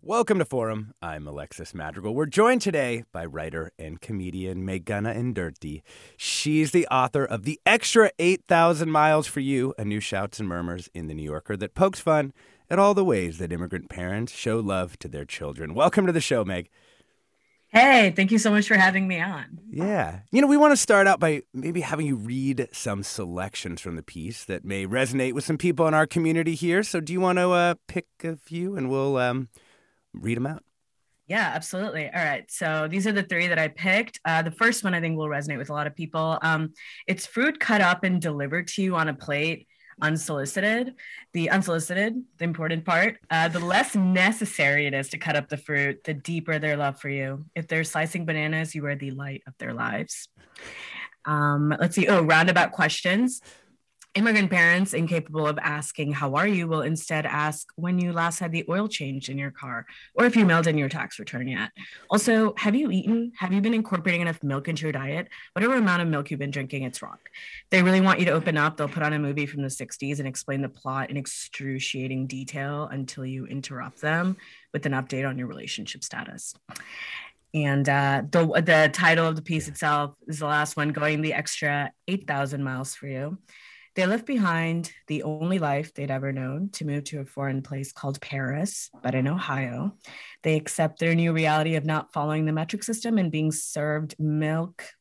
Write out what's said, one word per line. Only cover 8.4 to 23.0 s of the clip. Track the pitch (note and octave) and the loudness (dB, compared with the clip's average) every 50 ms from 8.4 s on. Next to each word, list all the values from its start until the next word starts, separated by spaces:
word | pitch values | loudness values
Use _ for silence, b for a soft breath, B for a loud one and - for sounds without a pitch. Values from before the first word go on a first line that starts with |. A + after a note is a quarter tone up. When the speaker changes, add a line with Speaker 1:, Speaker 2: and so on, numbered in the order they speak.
| _ | _
Speaker 1:
thousand | - F3+ E3 E3 E3+ E3+ D3+ E3 D#3+ | 2 4 6 6 6 4 2 0 2
Miles | D#3 D3+ D3+ D#3 D#3 D#3 D3 | 4 4 6 6 6 4 2
for | - - D3 | 0 -4 -4
You, | C3+ C3+ C#3 C3 B2 C3+ - | -2 0 2 2 0 0 -2
A | - G#2+ | -4 -4
New | G2+ G#2 G#2+ | -2 -2 -2
Shouts | G2+ - - F#2+ G2+ G2+ - - | -2 -2 -2 -2 -4 -4 -6 -6
and | A2 F#2+ | -4 -4
Murmurs | F2 F2 F2 F2 F2 F2+ F2 - _ | -2 -4 -4 -4 -6 -8 -10 -12 _
in | E2+ E2 | -10 -10
The | D#2 D#2 | -8 -8
New | D#2 | -8
Yorker | D2+ D2+ D2 D#2 - - G#2 | -6 -6 -6 -8 -6 -6 -6
that | F#2+ G2+ G2 _ | -6 -6 -8 _
pokes | - F#3 G3 F#3+ - | 2 2 2 2 0
fun | - E3+ D#3 D3+ C#3+ C#3 b b b b b b b b | 0 2 2 2 2 0 b b b b b b b b
at | E3+ F#3 | 2 4
all | G3 G3+ G3+ | 6 6 6
the | G3+ F#3+ | 4 4
ways | F3+ C#3+ G2 F2+ E2+ D#2 | 4 4 2 2 0 -4
that | D#2 F#2 E2 | -4 -6 -4
immigrant | F2 E2 F2+ F2 G2 F2+ - | -4 -4 -4 -4 -6 -8 -8
parents | - - - F2+ F2+ G2 G#2 A#2 A#2+ - | -8 -10 -8 -6 -4 -4 -4 -4 -6 -8
show | - - A#2+ A2 A#2 | -6 -2 -2 0 0
love | A2 G2 G2 F#2 F#2 F2 - | 0 0 0 -2 -2 -4 -6
to | - - | -14 -14
their | D#2 C#2 C#2+ D2 | -12 -10 -10 -10
children. | - - - D#2+ D2 C#2 B1+ D#2+ D2+ E2 | -10 -10 -8 -8 -8 -8 -8 -8 -6 0
Welcome | A#2 D3 F3 - G#3+ G3 | 2 2 4 4 4 4
to | F3+ | 4
the | E3+ E3 | 2 2
show, | C#3+ - C#3 A#2 G#2 | 2 2 2 2 2
Meg. | F#2 F#2+ F2+ E2+ _ _ _ _ _ _ _ _ _ _ _ _ _ _ _ _ _ _ _ _ | 0 -2 -4 -6 _ _ _ _ _ _ _ _ _ _ _ _ _ _ _ _ _ _ _ _
Speaker 2:
Hey, | _ - A3 B3 C#4 C4+ B3 G#3+ F#3+ E3 | _ 8 8 10 10 10 10 8 6 6
thank | - G3 F#3+ | 4 4 4
you | A3 G#3+ | 4 4
so | G#3+ A3+ | 4 4
much | G#3 G#3 G3+ | 4 4 4
for | - A3+ | 4 6
having | G3 F#3+ F#3+ F#3 F#3+ F#3+ | 8 8 6 6 2 0
me | F#3 F#3 E3 | 0 -2 -2
on. | E3+ F#3+ F#3 D3 - - - - - A3 | -2 -4 -4 -8 -10 -12 -14 -18 -16 -10
Speaker 1:
Yeah. | A3 C#3 F3 G3+ G#3+ F3+ A2+ D#2+ E2+ F#2+ - _ | -6 -4 -2 0 0 0 0 -2 -4 -10 -12 _
You | - B3 | 4 4
know, | C#4+ | 6
we | C#4 C#4+ | 8 8
wanna | D4 D4 D4+ C#4+ | 8 8 8 8
start | - - - G#3+ G3+ G3 | 6 6 4 6 6 8
out | G3 F#3+ E3 | 6 6 4
by | F3 D#3+ D3+ C#3+ - _ - | 4 0 0 -2 -4 _ -10
maybe | C3 C3 E3 E3+ F3+ | -6 -6 -4 -4 -4
having | D3+ - D#3+ D3+ D#3+ | -4 -2 -2 -2 0
you | D3 C3+ | -2 -2
read | A2+ G#2 A#2 B2 C3 C3+ C3+ C3+ B2 B2+ - | -2 -2 -4 -4 -2 -2 -2 -2 -2 -4 -6
some | - - - A#2+ G2+ G2 | -8 -8 -4 -4 -4 -4